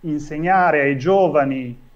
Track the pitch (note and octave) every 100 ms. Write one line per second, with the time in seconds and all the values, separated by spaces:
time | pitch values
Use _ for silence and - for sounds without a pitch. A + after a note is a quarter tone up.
0 | E3 D3+ D3 D3+ E3+ F#3+ F3+ D3+ C#3 C#3
1 | C#3+ G3 F3+ D3 C#3 C3 B2+ A#2+ -